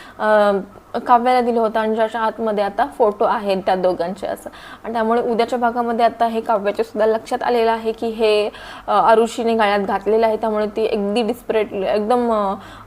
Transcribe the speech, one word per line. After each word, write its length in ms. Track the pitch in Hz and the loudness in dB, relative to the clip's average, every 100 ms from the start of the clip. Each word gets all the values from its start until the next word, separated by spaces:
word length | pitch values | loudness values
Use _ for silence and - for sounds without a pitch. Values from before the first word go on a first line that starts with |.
| - - | -20 -4
अ, 320 | 214 214 202 202 196 - - 240 247 | 2 4 4 2 -4 -14 -10 -6 2
काव्याला 340 | 240 240 254 | 4 4 2
दिलं 200 | 240 233 | 2 2
होतं 200 | 220 226 | 0 0
आणि 140 | 220 | 0
ज्याच्या 260 | 220 220 233 | 0 -2 0
आतमध्ये 440 | 220 220 220 208 | -4 -2 -2 0
आता 220 | 202 196 185 | -2 -2 -2
फोटो 380 | - 214 208 | 2 0 2
आहेत 320 | 226 214 202 190 196 | 0 0 -2 -2 0
त्या 80 | |
दोघांचे 520 | 190 180 175 170 196 - | 0 2 0 -4 -6 -8
असं. 240 | 202 - - - - | -8 -10 -18 -18 -14
आणि 80 | 214 | -6
त्यामुळे 300 | 233 220 233 | -2 0 0
उद्याच्या 360 | 240 220 233 254 | 0 0 0 0
भागामध्ये 460 | 240 240 233 226 | 0 0 -2 2
आता 220 | 233 - 233 | 2 2 -2
हे 140 | 226 | 0
काव्याच्या 440 | 226 220 202 208 | -2 0 0 -2
सुद्धा 220 | 220 208 220 | -4 0 0
लक्षात 360 | 220 - 247 | 0 -2 -4
आलेलं 300 | 240 240 226 | 0 2 2
आहे 200 | 226 226 | 0 -4
की 140 | 220 233 | -4 -6
हे, 440 | 220 220 208 208 - - - - | 0 2 2 0 -6 -16 -12 0
अ, 40 | |
आरुषीने 640 | 208 180 226 233 - 226 | 2 6 4 4 0 0
गळ्यात 260 | 226 208 208 | 2 2 2
घातलेलं 460 | 196 196 196 220 226 | 0 -2 0 2 2
आहे, 100 | 214 | 0
त्यामुळे 300 | 226 214 214 | -2 -2 -2
ती 200 | 220 220 | -2 -2
अगदी 360 | 214 202 214 | 0 -2 -2
डिस्परेट, 500 | 214 240 - 220 226 | -2 -4 -2 -2 -2
एकदम, 600 | 202 185 208 208 247 233 | -2 -2 0 0 0 0
अ, 220 | 220 196 196 - - | 0 -2 -4 -10 -20